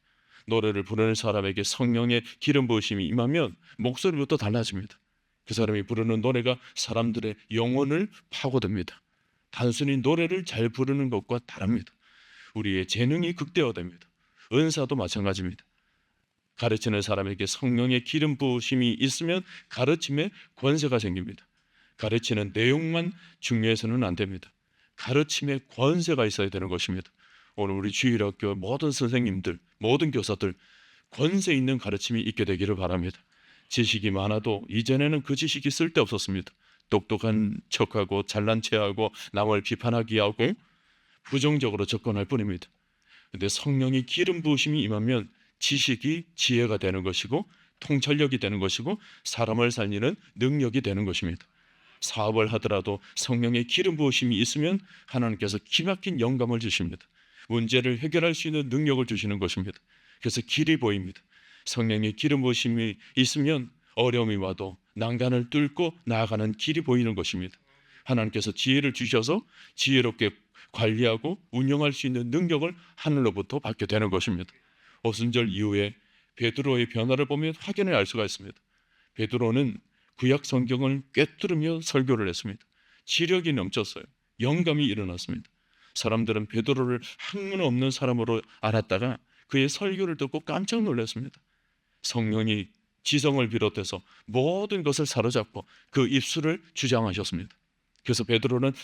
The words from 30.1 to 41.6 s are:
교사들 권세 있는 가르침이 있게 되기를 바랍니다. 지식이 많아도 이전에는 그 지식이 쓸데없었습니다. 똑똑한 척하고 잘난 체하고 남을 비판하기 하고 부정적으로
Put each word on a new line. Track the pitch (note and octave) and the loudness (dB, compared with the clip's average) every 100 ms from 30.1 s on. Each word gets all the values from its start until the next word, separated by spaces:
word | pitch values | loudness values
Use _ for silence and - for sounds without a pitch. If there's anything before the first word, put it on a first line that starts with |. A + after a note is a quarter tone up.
교사들 | B2 G2 G2+ G2 - _ - - _ _ | 0 -2 -2 -2 -4 _ -20 -20 _ _
권세 | - D3+ G3 F#3+ | -2 0 2 2
있는 | C#3 C3 B2+ | 2 2 0
가르침이 | G2+ G2+ - A2+ | -2 -4 -2 -2
있게 | A2+ A2+ | -2 -2
되기를 | G2+ F2+ G2 F#2+ | -2 0 0 0
바랍니다. | F2+ F2+ F2+ - _ _ _ - - | -2 -2 -2 -6 _ _ _ -20 -4
지식이 | - A2+ A2 G#2 | 0 0 0 0
많아도 | F#2+ G2+ G#2+ A2+ G2+ - | 0 0 0 0 -2 -2
이전에는 | G#2+ A2+ C3 D3 D3+ | -2 2 2 2 0
그 | B2+ C#3 | -2 -2
지식이 | D#3+ C#3+ C#3+ | -2 -2 -2
쓸데없었습니다. | - E3 D#3+ G#2+ G#2 - F#2+ - - _ _ _ | 0 2 2 2 0 -2 -4 -6 -14 _ _ _
똑똑한 | G2+ - G#2+ A2+ G#2+ G#2 - - | 0 0 -2 2 2 0 -2 -4
척하고 | - G#2+ G#2+ F#2+ G2 | 0 0 0 0 -2
잘난 | - G#2+ G#2 A2 | -2 -2 0 0
체하고 | - A2 G2+ G2+ G#2+ - - | 0 0 0 0 -2 -4 -6
남을 | G2+ G#2+ G#2 | 0 2 2
비판하기 | - A2 A#2 A#2 A2+ A2 | 0 -2 0 0 2 2
하고 | G#2 G#2+ C3 A3+ _ _ _ _ _ _ | 2 2 0 0 _ _ _ _ _ _
부정적으로 | - C#3 D3 D3 | -4 0 2 2